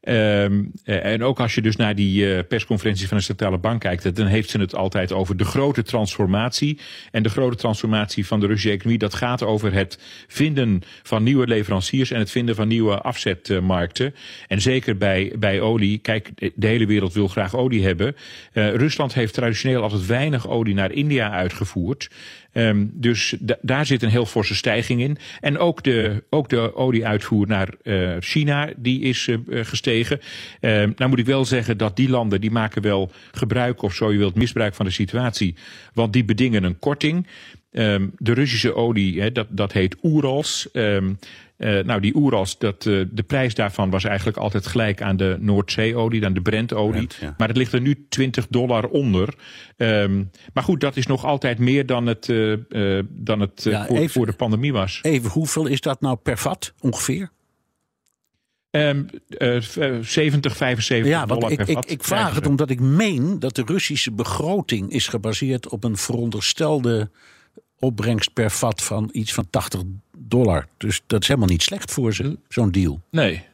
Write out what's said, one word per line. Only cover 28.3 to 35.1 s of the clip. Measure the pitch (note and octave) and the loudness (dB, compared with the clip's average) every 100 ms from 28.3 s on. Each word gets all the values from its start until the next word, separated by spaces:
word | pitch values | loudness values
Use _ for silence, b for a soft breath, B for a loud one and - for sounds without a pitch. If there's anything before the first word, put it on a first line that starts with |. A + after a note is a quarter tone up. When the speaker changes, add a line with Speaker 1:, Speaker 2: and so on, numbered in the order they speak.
| D#3 D3 C#3+ D3 - | 0 2 0 -2 -4
Speaker 1:
die | B2 B2+ | -2 0
is, | C3 A#2+ - | 0 -2 -2
eh, | A#2 A#2+ B2 | -2 -2 -6
eh, | A2+ | -4
gestegen. | - - A2+ A2+ C#3 B B B B | -4 0 0 0 -4 B B B B
Ehm, | A#2 G#2+ G#2 - | 2 2 2 2
nou | C3 | 2
moet | B2 | 2
ik | A#2 | 2
wel | C3+ B2 | 2 2
zeggen | B2+ A2+ G#2 | 0 0 0
dat | G#2+ F#2+ | 0 2
die | C3 | 2
landen, | B2+ A2+ G2 | 2 2 0
die | G#2+ | 0
maken | A2+ A2 G#2+ | 0 -2 -2
wel | G#2 G2 F#2 B B | 0 0 -2 B B
gebruik, | - A#2 B2+ A#2+ B2 | -4 -2 0 0 0
of | G#2 | -4
zo | - A2 | 0 0
je | G2+ | 2
wilt, | G2+ F#2 | 2 2
misbruik | A#2 - G#2+ - | 0 0 -2 -2
van | G2 | -4
de | |
situatie. | F2+ F#2+ | -2 -2